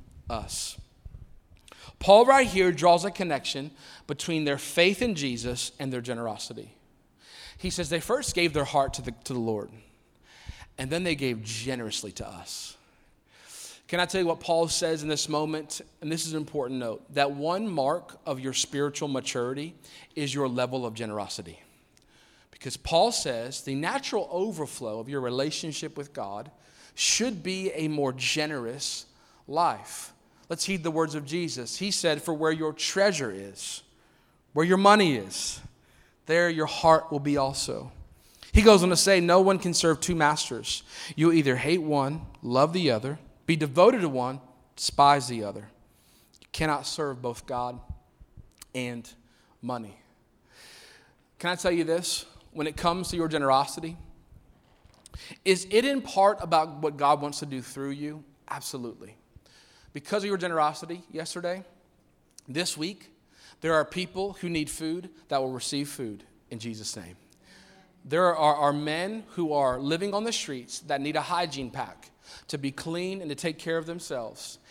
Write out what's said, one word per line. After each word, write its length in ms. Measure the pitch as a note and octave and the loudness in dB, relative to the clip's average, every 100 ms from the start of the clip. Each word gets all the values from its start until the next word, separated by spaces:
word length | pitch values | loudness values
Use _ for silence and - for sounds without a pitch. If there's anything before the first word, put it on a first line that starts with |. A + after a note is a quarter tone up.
| - - - | -14 -16 -8
us." 480 | A#2 G2 - - - - _ - - - - _ - - - - - | -8 -6 -8 -8 -12 -20 _ -20 -18 -20 -20 _ -20 -20 -20 -20 -4
Paul 280 | - G3+ B3 | 8 10 10
right 200 | C4+ B3 | 8 6
here 240 | F#3 F3+ | 4 2
draws 340 | D#3+ E3+ E3+ | 4 6 6
a 60 | F#3+ | 4
connection 640 | F#3+ F3+ C#3 - C#3 D3 - - - - | -4 -4 -2 -4 -8 -10 -14 -20 -18 -10
between 380 | D3 - D#3+ | -8 -4 -2
their 140 | D3 C#3+ | 0 -2
faith 440 | - - F3 G3+ | -2 4 4 4
in 140 | B3 F3 | 0 0
Jesus 560 | C#3 A#2+ A#2+ B2 - - | -2 -4 -4 -6 -8 -8
and 120 | C3+ | -6
their 80 | B2+ | -6
generosity. 760 | A#2+ A#2 A#2 G#2+ - A2 G#2+ - _ _ _ _ - - - - | -6 -6 -6 -6 -10 -12 -16 -20 _ _ _ _ -20 -20 -20 -10
He 140 | F#3 | -6
says 180 | F3 E3 | -4 -2
they 100 | E3+ | -4
first 380 | - B3+ C4 - | 0 -2 0 0
gave 160 | E3+ | 0
their 120 | D3+ | 2
heart 300 | C3+ D3 C3+ | 0 2 0
to 80 | - | -2
the, 100 | B2 A#2 | -10 -12
to 80 | - | -8
the 80 | B2+ | -4
Lord, 300 | A2+ G#2+ - A2 - _ _ _ _ - - - - - | -2 -2 -6 -14 -20 _ _ _ _ -20 -18 -18 -18 -12
and 120 | C3 | -6
then 120 | D#3+ | -4
they 140 | F3+ D3 | -2 -2
gave 260 | C3+ A2+ | -2 -4
generously 680 | G#2+ A2 A#2+ B2+ A2 G#2 G#2+ | -6 -8 -6 -6 -6 -6 -8
to 160 | - G#2+ | -10 -12
us. 480 | G#2 - - - - _ _ _ _ _ _ - - - - - | -14 -14 -12 -14 -18 _ _ _ _ _ _ -20 -18 -18 -20 -4
Can 120 | F3 | -2
I 60 | F3 | 0
tell 140 | F#3+ | 2
you 60 | F3 | 0
what 120 | E3 | 0
Paul 300 | - E3 E3 | 2 2 2
says 340 | - E3 D#3+ | 2 0 0
in 60 | D3+ | -2
this 200 | D3 - | -2 0
moment? 520 | D3+ D#3 D#3 D3 - - _ | 0 0 -4 -6 -12 -14 _
And 120 | D3+ | -6
this 140 | D#3+ D#3+ | -4 -4
is 80 | |
an 40 | D#3 | -6
important 400 | D3 D3 B2+ C3 | -4 -4 -4 -4
note, 240 | A#2+ G#2 - | -6 -6 -6
that 180 | C3+ C#3 | 0 0
one 360 | C#3+ D3+ F#3 A3 | 0 -2 -2 -2
mark 520 | E3 C3+ E3+ - - - | 0 0 0 -4 -12 -6
of 120 | C3+ | -6
your 140 | C3 | -4
spiritual 560 | B2 - C#3+ C#3+ C#3+ D3 | -4 -4 -2 -2 -2 -4
maturity 680 | C3+ B2 B2+ B2 C3+ D#3 E3+ - - - | -4 -4 -4 -4 -4 -8 -14 -20 -20 -14
is 200 | - C#3+ | -6 -4
your 140 | C3 C3+ | -2 -2
level 360 | B2 B2 C3 | 0 -2 -2
of 100 | A#2+ | -4
generosity. 680 | A2 A2+ G#2 G2 - E2+ D#2+ _ _ _ _ _ _ _ _ _ | -6 -6 -6 -6 -10 -14 -18 _ _ _ _ _ _ _ _ _
Because 260 | - C3 - | -16 -12 -10
Paul 360 | - E3 A3 | 0 4 4
says 500 | A#3 D3+ A#2+ A#2+ C3+ | 2 -2 -4 -6 -8
the 120 | - | -6
natural 540 | C3+ E3 C4 C4+ G#3+ - | -4 -2 -4 -4 -4 -2
overflow 680 | F3 G#3 E3+ C#3+ - A#2+ A2 | -4 -4 -4 -8 -8 -8 -8
of 80 | A#2 | -6
your 120 | C#3+ | -4
relationship 760 | B2+ B2 D3 - E3 C#3+ D#3 D#3 | -2 -2 -2 -4 -8 -8 -10 -12
with 160 | C#3+ | -12
God 380 | - G2+ G2+ C3+ - _ - - | -10 -8 -8 -12 -18 _ -20 -18
should 480 | - - - A#3+ G3+ | -4 0 2 0 -4
be 280 | E3+ F#3+ F#3 | -6 -4 -4
a 160 | D3+ D#3 | -4 -2
more 240 | D3+ C#3 | -2 -2
generous 920 | B2+ B2 D#3 D3+ D3 A#2 C3+ - - - _ _ _ - | -2 -2 -2 -2 -4 -6 -6 -8 -8 -12 _ _ _ -6
life. 640 | D3 E3+ A2 - - - - _ _ - | 0 2 0 -8 -14 -14 -18 _ _ -10
Let's 160 | E3+ | -6
heed 180 | - F#3+ | -2 -2
the 80 | E3 | -2
words 240 | D#3 D#3+ | 0 -2
of 100 | D3+ | -4
Jesus. 540 | C#3 E3 E3 B2+ A#2 - | -6 -4 -4 -6 -8 -6
He 120 | G3 | -4
said, 320 | - E3+ D3 | 0 0 0
"For 120 | D#3 | -2
where 180 | D#3 D#3+ | 0 0
your 200 | D#3+ D#3 | 0 -2
treasure 580 | D3+ - - G3+ E3+ B2+ | -4 -4 2 2 2 -4
is, 520 | F#2+ G2 G2 - - - _ _ _ _ _ _ | -6 -12 -12 -12 -12 -16 _ _ _ _ _ _
where 120 | C#3+ E3 | 0 4
your 100 | F#3 | 6
money 400 | G3 G#3+ F#3 B2+ | 8 8 6 2
is, 440 | G2 - - - - - _ _ _ _ - | -4 -8 -8 -8 -14 -20 _ _ _ _ 0
there 240 | E3 F3 | 2 2
your 160 | E3 D3+ | 2 -2
heart 460 | - E3 D#3+ - | 4 6 6 6
will 80 | D3 | -2
be 160 | C#3+ C#3+ | 0 0
also." 560 | C3+ C#3 - E2 - - - - _ - - | 0 -2 -6 -6 -10 -16 -20 -20 _ -20 2
He 100 | - | 8
goes 200 | G#3+ G3+ | 10 10
on 60 | F3+ | 8
to 80 | F3 | 4
say, 240 | - F#3+ | 6 6
"No 200 | E3+ F3+ | 8 8
one 180 | F#3+ F#3+ | 8 4
can 140 | F3+ | 2
serve 280 | E3 E3 D#3 | 2 2 2
two 160 | - E3+ | 0 4
masters. 680 | D3 D3+ - A#2 G#2+ - - - - | 4 2 -2 -6 -6 -8 -8 -14 -10
You'll 200 | - D#3+ | 2 6
either 220 | E3 C#3+ B2 | 6 4 2
hate 260 | C3+ F3+ | 2 0
one, 440 | D#3 D3 C3+ D#3+ - - | 2 0 0 -2 -10 -10
love 300 | A#2 B2 D3+ | 0 4 4
the 180 | F3 D#3+ | 4 2
other, 280 | A2+ C3 D3+ - - - | 2 -2 -8 -12 -8 -2
be 100 | E3 | 0
devoted 440 | D3+ B2+ G3+ C4 | 2 8 8 8
to 80 | F3 | 2
one, 320 | C3 B2 C3+ - _ _ | 0 -2 -4 -12 _ _
despise 540 | - - - C#3+ C#3+ B2 | -8 -4 6 6 6 2
the 160 | A#2+ | -6
other. 260 | G#2 G2 G#2 _ _ _ _ _ _ _ | -6 -8 -14 _ _ _ _ _ _ _
You 80 | - | -14
cannot 340 | - D#3 D3 B2+ | -4 -2 0 -4
serve 360 | - D3 B2+ | -4 -4 -4
both 240 | B2 A#2 - | -6 -8 -6
God 320 | B2 B2 B2 - - _ _ - - - _ - | -4 -4 -6 -12 -16 _ _ -20 -20 -20 _ -12
and 340 | B2+ B2 A#2+ A2+ - _ _ _ _ | -6 -6 -8 -12 -20 _ _ _ _
money." 380 | A#2+ B2 G#2+ F#2+ _ _ _ _ _ - - - - - _ _ _ _ | -8 -8 -8 -16 _ _ _ _ _ -20 -20 -20 -20 -20 _ _ _ _
Can 120 | F3 | -6
I 40 | |
tell 160 | F3 F#3+ | -2 0
you 140 | E3+ | 2
this? 400 | D#3 E3 E3+ - - - - | 2 0 -2 -6 -8 -18 -16
When 160 | D#3+ D3+ | -6 -6
it 120 | D3+ | -2
comes 300 | F3 F3 F3+ | 0 0 -2
to 80 | F3 | -2
your 120 | D#3+ | -2
generosity, 680 | D#3 C#3 C3 C#3 - D#3+ E3+ - - _ - - _ _ _ _ _ - - - - | 0 4 4 2 -4 -10 -12 -16 -20 _ -20 -20 _ _ _ _ _ -20 -20 -18 -4
is 220 | - F#3 F#3 | 2 2 4
it 140 | G#3 | 2
in 160 | C4 C#4 | 4 0
part 380 | - G3 G3 G#3 | -2 4 4 4
about 380 | E3+ E3 D#3+ D3 | 2 2 2 -2
what 180 | D3+ D3 | -4 2
God 240 | C#3+ D3 | 4 4
wants 200 | C#3+ C#3+ | 2 -6
to 60 | D3 | -8
do 140 | C3 | -8
through 300 | A#2+ - C#3 | -10 -8 -8
you? 340 | C#3 D3 D3+ C#3+ _ - | -6 -8 -10 -18 _ -12
Absolutely. 680 | C3+ - C3+ A#2+ - G2 G#2+ _ - _ - _ _ - | -10 -8 -8 -10 -12 -18 -20 _ -20 _ -20 _ _ -16
Because 300 | D3+ - G#3 | -14 -4 -2
of 60 | G3+ | 0
your 100 | F#3+ | -2
generosity 640 | F3 E3 D3+ D3 E3 F3 E3+ | 0 2 0 0 -8 -12 -10
yesterday, 540 | D#3 D#3+ F3+ F3 F#3 F#3+ _ _ _ _ _ _ - - | -10 -10 -6 -6 -6 -10 _ _ _ _ _ _ -20 -8
this 280 | C3 F3 D3+ | -4 -4 -4
week, 340 | D#3+ G3+ - _ _ _ - - | -8 -8 -18 _ _ _ -20 -8
there 140 | D#3+ | 2
are 100 | D#3+ | 2
people 500 | D3 F#3 F#3 F#3 G3 | 2 -2 -4 -4 -6
who 140 | F#3+ F3 | -6 -4
need 220 | E3 D3 | -2 -4
food 400 | - D#3+ E3+ F#3 - - | -6 -6 -6 -8 -18 -4
that 120 | C#3 | -2
will 120 | C3 | -2
receive 360 | B2+ - C#3+ C#3+ | -4 -6 -4 -6
food 360 | C#3+ A#2+ G2+ - _ _ | -8 -10 -10 -16 _ _
in 80 | A#2 | -12
Jesus' 380 | A#2 A2 G#2 - | -10 -10 -10 -12
name. 200 | E2+ F2+ _ _ _ - - - _ _ | -14 -20 _ _ _ -20 -20 -20 _ _
There 300 | C3+ D#3 F3+ | -2 4 4
are, 220 | D#3+ D3+ D3 | 6 4 6
are 160 | D3 | 4
men 520 | D3 D3+ D#3 F#3+ A3 G#3 | 2 0 -2 -4 -6 -10
who 220 | - E3 | -4 0
are 260 | D3 C3+ B2+ | 2 2 2
living 360 | C#3 E3 G3+ | -2 -2 -2
on 100 | G3+ | -2
the 80 | A3+ | -2
streets 480 | A3 - C3 A#2+ - | -4 -6 -8 -10 -14
that 200 | D#3 C#3+ | -4 -4
need 160 | C#3+ D3+ | -2 -2
a 60 | |
hygiene 480 | D3 F3 E3+ C#3 B2+ | -2 -2 -2 -4 -8
pack 400 | C3+ A#2+ - - _ - - - | -8 -10 -12 -20 _ -20 -20 -12
to 100 | D3+ | -6
be 140 | C#3 | -6
clean 480 | C3+ E3 E3+ F#3 G3 | -6 -6 -6 -4 -6
and 80 | E3 | -8
to 80 | C#3+ | -6
take 220 | E3+ D#3 | -6 -4
care 180 | - E3 | -2 -4
of 100 | E3 | -4
themselves 720 | E3+ - C#3 A2+ - - - _ | -10 -8 -8 -8 -12 -16 -16 _